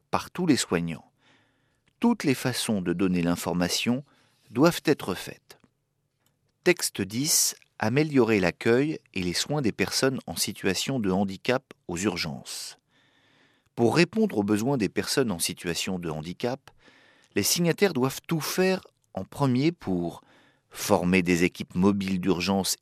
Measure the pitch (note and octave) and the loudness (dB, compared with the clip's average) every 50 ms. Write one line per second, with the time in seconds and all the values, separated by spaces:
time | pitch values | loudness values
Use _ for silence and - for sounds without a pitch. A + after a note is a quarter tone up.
0 | _ - - - - - - - F#3 D#3+ C3+ - - - F#2+ E2+ E2+ E2 D#2+ - | _ -6 -6 -6 -6 -6 -8 -6 0 0 2 0 0 -2 -2 -2 -2 -4 -8 -10
1 | - _ _ _ _ _ _ _ _ _ _ _ _ _ _ _ _ _ _ - | -14 _ _ _ _ _ _ _ _ _ _ _ _ _ _ _ _ _ _ -2
2 | - A#3 A#3 - - D#3 B2+ - - C3 A#2+ - - - A2 G2 F2+ F2 F2 F2 | 0 0 0 0 0 0 0 0 0 -4 -4 -4 -2 -2 -2 -2 0 -2 0 0
3 | G2 F#2 F2+ F2+ E2 E2+ F2 F2 - F#2+ E2+ F2 F2 F2 - - - A2+ A#2+ C3 | 2 2 2 2 2 0 0 -2 -2 -2 0 0 0 0 -2 -2 -2 -2 -2 -4
4 | C#3+ _ _ _ _ _ _ _ _ _ A2 A#2+ D3+ F3 E3 - - E3 D3 - | -4 _ _ _ _ _ _ _ _ _ 0 4 4 4 4 2 0 0 0 0
5 | - - F2+ - - - - - _ _ - _ _ _ _ _ _ _ _ _ | 0 -8 -6 -8 -8 -14 -16 -18 _ _ -20 _ _ _ _ _ _ _ _ _
6 | _ _ _ _ _ _ _ _ _ _ _ _ - F#3 F3 - - - - - | _ _ _ _ _ _ _ _ _ _ _ _ 2 2 2 2 0 -6 -4 -4
7 | G3 F#2+ G#3+ A#3+ C4 - - - - - - - _ _ _ - A2 G#2+ B2 C#3+ | -4 -4 -2 -4 -2 0 2 2 0 0 -2 -6 _ _ _ -2 -2 0 2 2
8 | D#3 D#3+ C#3+ C3 A#2 A2 A2+ G2+ F2+ E2+ E2 - - A#2 A#2 B2 C#3+ D#3 D#3 - | 0 2 4 4 4 6 4 4 4 2 0 0 2 2 2 4 2 0 -4 -8
9 | _ _ - F#2+ F2+ F2 E2 - - - C#3+ D3+ C3 G2+ - - G2 F2 - - | _ _ -8 -4 -4 -2 -2 -2 -4 -4 -4 -2 -2 -2 0 0 -4 -2 -2 0
10 | - C3+ C3+ A2 - - - - - - G2+ - - G2 F2+ - - - C3+ C3 | 0 0 -2 -2 -10 -10 -6 -6 -6 -6 -6 -4 -2 -2 -2 -2 -2 -4 -4 -2
11 | G#2 F#2+ F#2 F#2+ G2+ F#2+ F#2+ F2+ - - B2 C3+ _ _ - _ _ - F2+ E2+ | 0 0 0 0 0 -2 -4 -8 -2 -2 -2 -2 _ _ -20 _ _ -10 -8 -2
12 | G2 G#2+ F#2 E2+ E2 D#2+ C#2 B1 - - - - - - - _ _ _ _ _ | -2 -2 -2 -2 -6 -8 -8 -10 -12 -14 -14 -14 -14 -14 -16 _ _ _ _ _
13 | _ _ _ _ _ _ _ _ _ _ _ _ _ _ - - A#2 A2+ A2 D3+ | _ _ _ _ _ _ _ _ _ _ _ _ _ _ -4 0 2 2 4 4
14 | F3 E3+ - A3 A3 G3+ - A2 G#2 G2+ G#2+ G2+ A2+ C3 C#3+ B2+ G2+ E2+ - G#2 | 2 2 2 0 0 0 0 -2 0 2 2 0 2 0 0 0 0 -2 -2 -2
15 | F#2 - - C#3+ C3+ A2+ F2+ E2 - - F2+ - - F2 E2 - - - F#2 F2 | -4 -2 0 0 0 0 0 -4 -4 -6 -6 -6 -6 -6 -4 -4 -4 -4 -6 -6
16 | E2+ E2 D2+ D#2 D2+ F2 F2 - - A#2+ C3 - _ - _ _ _ - _ _ | -4 -6 -6 -6 -8 -10 -10 -6 -6 -6 -6 -6 _ -20 _ _ _ -20 _ _
17 | _ _ _ _ _ _ - G2+ G2+ - - E3+ F3 E3+ D3+ - G3+ F#3+ E3 B2+ | _ _ _ _ _ _ -4 -2 0 0 0 0 2 0 2 2 2 0 2 2
18 | B2 C3+ - - _ - E3 D#3 C#3+ - - - F#3 F#3+ F#3 F3+ - - _ _ | 0 0 -2 -4 _ -4 -4 -4 -4 -4 -2 0 2 2 2 0 -4 -12 _ _
19 | _ _ - F#2+ F#2+ - - - C#3+ C3+ B2 B2+ C#3 E3 F3 _ - - F#2 F2 | _ _ -12 -12 -12 -10 -6 -2 0 0 2 2 2 0 -2 _ -4 -2 -2 -2
20 | F2 E2 - - _ _ _ _ _ _ _ _ _ _ - - - - G#2 E2+ | -2 -4 -8 -10 _ _ _ _ _ _ _ _ _ _ -12 -8 0 2 2 4
21 | F2 F2+ F#2 F#2 F2 F2 F2+ E2+ F2+ F2 - - - - - F2+ F#2 G2+ G2+ G2+ | 4 4 4 4 6 4 4 4 4 2 0 -2 -14 -8 -2 2 4 4 4 2
22 | F#2+ F#2+ F#2+ F2+ F2+ G2 E2+ E2+ F2 F#2+ G2 G2 F2+ - - - | 0 -2 -2 -2 2 2 0 2 2 0 0 0 0 -2 -4 -6